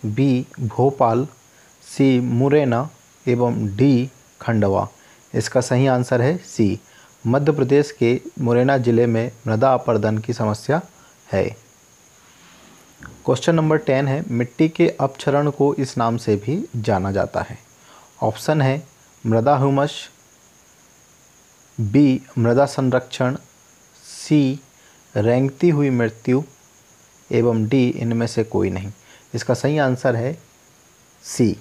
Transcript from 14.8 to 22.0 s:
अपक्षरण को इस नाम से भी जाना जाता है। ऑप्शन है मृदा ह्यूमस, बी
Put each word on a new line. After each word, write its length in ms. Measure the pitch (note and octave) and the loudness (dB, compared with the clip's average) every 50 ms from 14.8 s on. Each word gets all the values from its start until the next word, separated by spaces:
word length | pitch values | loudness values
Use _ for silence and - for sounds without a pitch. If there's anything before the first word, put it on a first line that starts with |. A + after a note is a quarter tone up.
| E3+ E3+ | 0 0
अपक्षरण 640 | - - C#3+ C3+ - - - - C#3 C#3+ D3 D3 | 2 -2 -4 -4 -4 -4 -4 0 0 0 0 0
को 240 | C#3 - C#3 C#3+ C#3 | 0 0 0 0 2
इस 240 | - C3+ B2+ - - | 0 -4 -4 -2 -2
नाम 180 | A#2 A#2 A#2 | -2 0 -2
से 200 | A#2 - - G#2+ | -2 0 0 -2
भी 320 | G2+ - A#2 C#3 F#3 C4+ - - | -2 0 -4 -6 -6 -6 -8 -8
जाना 360 | A#2+ G#2 A#2 G#2+ F#2+ F#2 G2 G2 | -6 -2 -2 -2 0 0 -2 -2
जाता 300 | G2 - - - - - | -2 -4 -2 -4 -6 -6
है। 160 | - - - _ _ _ _ _ - - - - _ _ _ - | -6 -12 -20 _ _ _ _ _ -20 -20 -20 -20 _ _ _ -4
ऑप्शन 400 | G#2+ A2 - - - D#3 D#3 C3+ | -4 -4 -4 -4 -2 0 0 2
है 240 | C3 C3 D3+ D#3+ - _ _ _ _ _ _ _ | 0 0 -2 -6 -12 _ _ _ _ _ _ _
मृदा 300 | A2+ A2 A2+ A2+ C#3 C#3+ | -2 0 0 2 2 2
ह्यूमस, 520 | C3+ C3+ C#3 C#3 C#3 C#3 D3+ - - - - _ _ _ _ _ _ _ _ _ _ _ _ _ _ _ _ _ _ _ _ _ _ _ _ _ _ _ _ _ _ _ _ _ - | 2 2 0 2 0 0 -2 -4 -10 -16 -18 _ _ _ _ _ _ _ _ _ _ _ _ _ _ _ _ _ _ _ _ _ _ _ _ _ _ _ _ _ _ _ _ _ -6
बी 420 | A#2 G#2 G#2 C#3 | -6 0 4 4